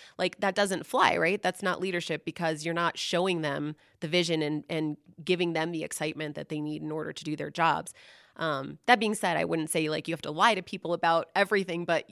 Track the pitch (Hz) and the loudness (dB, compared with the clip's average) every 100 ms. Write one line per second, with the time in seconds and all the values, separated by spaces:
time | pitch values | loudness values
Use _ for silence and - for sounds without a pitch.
0 | - - 185 - 196 190 202 185 - 254 | -12 -2 -2 0 0 2 2 0 -2 4
1 | 185 165 165 202 185 - 196 165 190 175 | 4 4 2 2 -2 -2 -2 -2 -2 -2
2 | 165 156 - 156 165 156 160 170 170 - | -2 -6 -6 -4 -2 -2 -2 0 0 -2
3 | - 175 190 175 151 143 147 151 _ - | -2 0 2 0 0 -2 -4 -8 _ -10
4 | 156 175 170 160 147 151 - 165 156 151 | 0 2 2 2 2 -2 -2 -2 -2 -4
5 | _ - 160 175 175 160 160 165 156 - | _ -6 0 2 2 0 -2 -4 -6 -4
6 | 156 151 151 147 147 156 151 151 156 156 | -4 -4 -8 -8 -8 -6 -4 -6 -6 -6
7 | 156 151 151 147 147 156 165 156 170 - | -8 -8 -6 -6 -6 2 2 2 -2 -14
8 | - - _ - 160 139 139 151 - 240 | -20 -20 _ -6 -2 -2 -6 -2 4 4
9 | 220 214 190 160 165 165 156 170 156 156 | 4 0 0 0 0 0 0 0 0 -2
10 | 156 160 147 151 220 202 175 196 165 170 | -4 -6 -4 2 4 4 -4 -8 -4 0
11 | 170 165 - 190 196 208 185 170 175 165 | 4 2 2 0 4 2 2 -2 0 0
12 | - | -2